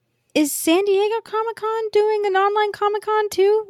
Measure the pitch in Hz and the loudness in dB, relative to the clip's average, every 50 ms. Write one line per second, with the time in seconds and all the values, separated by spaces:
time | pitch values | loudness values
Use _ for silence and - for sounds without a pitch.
0 | _ _ _ _ _ _ - 302 311 285 - - - 320 330 370 403 403 381 392 | _ _ _ _ _ _ -2 0 0 0 -2 -4 0 2 2 2 2 2 2 2
1 | 415 427 453 453 - - 392 440 453 466 427 - 415 440 440 453 453 427 - 415 | 2 0 -2 -4 -6 -6 -4 -4 -4 -4 -6 -6 -6 -4 -4 -4 -4 0 0 2
2 | 415 427 427 415 403 403 370 381 392 403 415 427 415 415 392 - 415 415 415 415 | 2 2 0 0 0 0 0 2 0 0 0 0 -2 -2 -2 -2 -2 -2 -2 -2
3 | - 427 427 427 427 403 - 359 381 403 427 440 427 392 | -2 -2 0 0 0 -2 0 2 2 4 4 2 0 -4